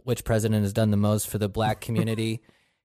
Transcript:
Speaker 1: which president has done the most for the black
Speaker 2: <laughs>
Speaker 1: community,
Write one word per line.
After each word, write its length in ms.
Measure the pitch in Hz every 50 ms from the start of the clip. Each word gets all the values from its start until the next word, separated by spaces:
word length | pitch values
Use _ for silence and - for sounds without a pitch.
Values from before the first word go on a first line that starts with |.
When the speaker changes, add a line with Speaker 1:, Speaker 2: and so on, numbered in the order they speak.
| -
Speaker 1:
which 200 | 127 120 - -
president 380 | - 117 110 107 110 110 107
has 100 | 104 98
done 180 | 101 117 110 107
the 60 | 104
most 320 | 101 104 104 107 104 - -
for 80 | -
the 120 | 104 104 101
black 320 | 95 110 110 107 110 -
Speaker 2:
<laughs> 20 |
Speaker 1:
community, 580 | - - 117 113 113 113 110 107 110 113 113 117 _ _ _ _ _ _ _ _